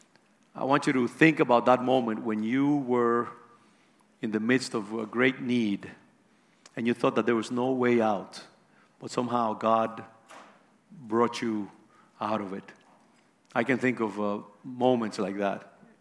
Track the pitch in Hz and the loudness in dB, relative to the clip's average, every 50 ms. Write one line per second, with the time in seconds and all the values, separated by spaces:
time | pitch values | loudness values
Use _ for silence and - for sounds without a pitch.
0 | _ _ _ _ _ _ _ _ _ _ - - - 131 139 143 - 151 135 127 | _ _ _ _ _ _ _ _ _ _ -10 -6 0 2 2 2 2 2 2 2
1 | 120 113 - - 156 160 151 151 147 123 120 117 110 123 127 123 123 127 131 131 | 0 0 2 4 6 6 6 4 4 4 4 4 6 4 4 4 4 2 0 0
2 | 120 113 107 110 123 113 107 107 107 113 127 135 139 143 147 143 131 120 123 123 | 0 -2 -4 -4 -4 -4 -2 -2 -2 0 0 2 2 2 2 0 0 0 2 2
3 | 120 117 117 120 117 113 - - - - - _ _ _ _ _ _ _ _ _ | 2 2 2 0 -2 -4 -8 -18 -20 -20 -20 _ _ _ _ _ _ _ _ _
4 | _ _ _ - 127 110 104 107 110 117 127 131 - - - 113 101 101 110 113 | _ _ _ -8 -6 -4 -2 -2 2 2 2 2 0 -2 -6 -6 -6 -6 -6 -8
5 | 110 104 - 117 127 131 131 - 139 120 123 120 113 104 98 - - - - - | -6 -4 0 2 2 2 2 0 -2 -2 0 0 2 0 -2 -4 -6 -12 -18 -20
6 | _ _ _ _ _ _ _ _ _ _ _ _ - - - 131 117 120 117 - | _ _ _ _ _ _ _ _ _ _ _ _ -20 -14 -8 -4 -2 -2 0 2
7 | - 135 123 123 107 120 120 113 104 - 127 120 123 131 131 127 123 120 120 117 | 0 0 0 0 0 0 0 0 -2 -4 -4 -2 -2 -2 0 2 2 4 4 4
8 | 110 107 104 90 76 - - - - - _ _ _ _ _ _ _ _ _ - | 2 2 0 -2 -6 -10 -16 -18 -20 -20 _ _ _ _ _ _ _ _ _ -16
9 | 131 120 - 127 123 117 120 123 117 110 107 101 113 113 113 113 113 110 107 - | -12 -6 -4 -4 -2 0 0 0 0 0 -2 0 2 2 4 4 2 0 -4 -10
10 | 104 - - - _ - - - - - - _ _ _ _ _ _ - - - | -16 -18 -20 -20 _ -20 -20 -20 -20 -20 -20 _ _ _ _ _ _ -20 -20 -16
11 | 127 107 110 117 120 113 113 - 123 113 110 107 98 92 - - - _ _ _ | -8 -2 2 2 2 2 0 -2 -4 -2 -2 -4 -6 -8 -12 -20 -20 _ _ _
12 | _ _ _ - 113 107 110 104 101 92 98 98 - - - _ _ _ _ _ | _ _ _ -6 -4 -2 -2 -2 -4 -6 -8 -10 -12 -14 -20 _ _ _ _ _
13 | _ _ _ _ _ _ _ _ _ _ - 127 117 120 127 107 123 127 117 117 | _ _ _ _ _ _ _ _ _ _ -2 -2 0 0 0 0 0 0 0 0
14 | 113 104 95 104 104 101 101 110 - - - _ - 135 127 123 123 127 127 117 | -2 -4 -2 -2 -2 -2 -4 -4 -8 -14 -20 _ -16 -12 -4 0 2 2 2 2
15 | 113 104 - - 101 95 98 101 101 98 95 101 - - - - - - - _ | 0 -4 -4 -4 -4 -4 -2 -2 -2 -2 -2 -4 -10 -18 -20 -20 -20 -20 -20 _